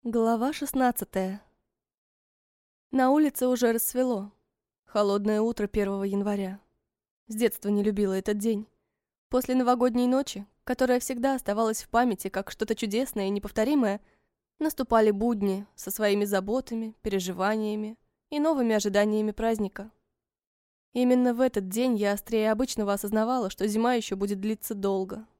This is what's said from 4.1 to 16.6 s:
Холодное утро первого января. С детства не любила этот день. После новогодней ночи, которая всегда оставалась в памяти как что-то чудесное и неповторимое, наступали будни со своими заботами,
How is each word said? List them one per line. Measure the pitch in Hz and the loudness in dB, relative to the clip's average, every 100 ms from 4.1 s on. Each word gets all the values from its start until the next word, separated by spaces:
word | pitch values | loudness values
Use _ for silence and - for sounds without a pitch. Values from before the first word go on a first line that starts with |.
| 214 202 _ _ _ _ _ | -2 -6 _ _ _ _ _
Холодное | _ 208 208 202 202 214 | _ 0 2 2 2 2
утро | 226 233 208 | 0 -2 -2
первого | 214 196 196 | 0 -2 -2
января. | 196 202 202 202 190 196 _ _ _ _ _ _ _ | -2 -2 -2 -4 -6 -10 _ _ _ _ _ _ _
С | 214 | 0
детства | 233 - 202 | 0 0 0
не | 202 | 2
любила | 208 202 202 | 2 2 0
этот | 190 190 208 | 0 -2 0
день. | 220 208 214 _ _ _ _ _ _ | 0 -2 -6 _ _ _ _ _ _
После | 247 254 | -2 2
новогодней | 254 247 247 247 233 247 | 2 4 4 2 2 2
ночи, | 262 262 202 202 _ | 2 0 -8 -14 _
которая | - 247 254 247 | -6 -2 2 2
всегда | - 247 262 262 | 0 -2 -2 -2
оставалась | - 208 226 220 | -2 0 0 -2
в | - | 0
памяти | 233 247 190 196 | 2 2 0 -4
как | - 196 | -6 -8
что-то | - 220 | -8 -4
чудесное | 226 220 214 262 214 196 | -2 -2 -2 -2 -2 -2
и | |
неповторимое, | 202 202 - 220 294 220 202 _ _ _ _ _ _ | -4 -4 -2 2 2 2 -2 _ _ _ _ _ _
наступали | 302 - 247 226 214 | -4 -4 2 4 4
будни | 202 233 220 196 190 208 - | 2 0 0 -2 -2 -8 -14
со | - | -10
своими | 208 214 202 | -2 0 2
заботами, | 202 196 190 254 | 0 -2 0 -4